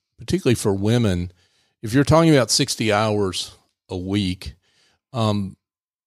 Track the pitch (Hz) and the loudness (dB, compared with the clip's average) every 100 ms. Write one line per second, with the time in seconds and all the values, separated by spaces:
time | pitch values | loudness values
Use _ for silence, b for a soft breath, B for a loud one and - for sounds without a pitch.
0 | _ _ 117 180 143 113 110 98 101 120 | _ _ -6 -2 0 0 0 0 0 0
1 | 113 90 87 - _ _ _ _ 110 127 | 0 -2 -4 -12 _ _ _ _ -2 0
2 | 139 156 165 147 113 - 139 - 110 101 | 4 4 6 4 2 0 -2 -2 0 2
3 | 110 104 98 90 - - _ _ _ 95 | 0 0 -2 -4 -10 -16 _ _ _ -10
4 | 90 104 92 87 - - _ _ _ _ | -4 -2 -2 -4 -10 -18 _ _ _ _
5 | _ 120 110 104 95 - _ _ _ _ | _ -4 -2 -2 -6 -12 _ _ _ _